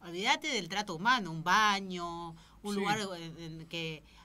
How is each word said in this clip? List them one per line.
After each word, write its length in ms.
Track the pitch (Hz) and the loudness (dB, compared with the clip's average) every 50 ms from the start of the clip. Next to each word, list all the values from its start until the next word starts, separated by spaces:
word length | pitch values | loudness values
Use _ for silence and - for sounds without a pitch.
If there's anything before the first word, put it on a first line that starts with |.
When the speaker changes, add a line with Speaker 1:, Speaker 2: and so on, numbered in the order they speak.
| - | -12
Speaker 1:
Olvídate 460 | 170 170 180 208 247 302 302 311 311 | -8 -6 -2 2 2 2 2 2 -2
del 200 | 269 214 175 160 | -2 -2 -2 -2
trato 260 | 190 202 208 208 170 | -2 -2 -2 -2 -4
humano, 360 | 160 190 240 262 240 190 160 | 0 4 4 4 4 2 -2
un 120 | 165 160 156 | -4 -2 2
baño, 880 | 180 185 214 214 208 196 196 196 185 185 180 175 170 175 170 170 170 165 165 - - - - - | 4 6 6 8 6 4 2 0 -4 -6 -6 -6 -6 -6 -6 -8 -10 -10 -14 -18 -20 -20 -12 -6
un 120 | 202 202 | -4 -2
Speaker 2:
Sí. 60 | 202 | 0
Speaker 1:
lugar 180 | 196 202 208 220 208 196 180 170 | 2 2 2 2 0 -4 -6 -8
en, 200 | 165 165 160 165 170 160 160 160 | -10 -10 -12 -12 -12 -12 -10 -12
en 60 | 156 - | -12 -8
que 340 | - 165 165 160 156 151 - - - - | -6 -4 -4 -4 -6 -8 -12 -18 -20 -20